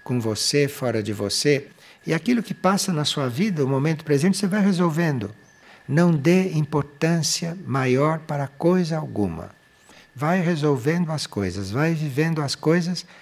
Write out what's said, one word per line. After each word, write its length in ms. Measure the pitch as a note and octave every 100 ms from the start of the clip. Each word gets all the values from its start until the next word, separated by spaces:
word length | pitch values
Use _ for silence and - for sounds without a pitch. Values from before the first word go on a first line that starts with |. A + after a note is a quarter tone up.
com 160 | - B2
você, 480 | A2+ G#2 - C#3+ C#3+
fora 340 | - B2+ A2
de 120 | G#2+
você. 560 | G2+ G2+ - D3 C3+ - - - -
E 80 | -
aquilo 300 | D#3+ A#3+ A#3+
que 120 | -
passa 380 | - F#3 G3 -
na 120 | D#3
sua 240 | D3 D3+ C3
vida, 360 | A#2 G#3+ D#3+
o 40 | C3+
momento 360 | C3+ D3+ D#3
presente, 320 | - C#3+ F3 F#3+
você 120 | G3+
vai 120 | G#3
resolvendo. 720 | G3 F3 F3 D#3 E3+ C3 G#2 - - _ - - -
Não 240 | C#3+ F3
dê 400 | D#3 D3 F#3 F#3
importância 1040 | D#3 D3 D3 C#3 - D#3+ E3+ D#3 - E3+ F#3
maior 540 | C3+ C3+ C3 B2+ D3+ D#3+
para 280 | D#3 D3 C3+
coisa 500 | - E3 F#3 E3 D#3+
alguma. 560 | C#3+ G#2+ G2 D#2+ F#2+ - _ _ _ - - A#2+
Vai 240 | D3+ F#3
resolvendo 720 | E3+ E3 D3+ C3+ B2+ E3+ D#3+
as 140 | D3+ -
coisas, 440 | G#2 F#2+ F#2 F#2+
vai 240 | A2+ D#3+
vivendo 480 | D#3+ D3+ C3 E3 D#3
as 140 | C#3 -
coisas, 500 | D3+ F3 E3+ F3 - -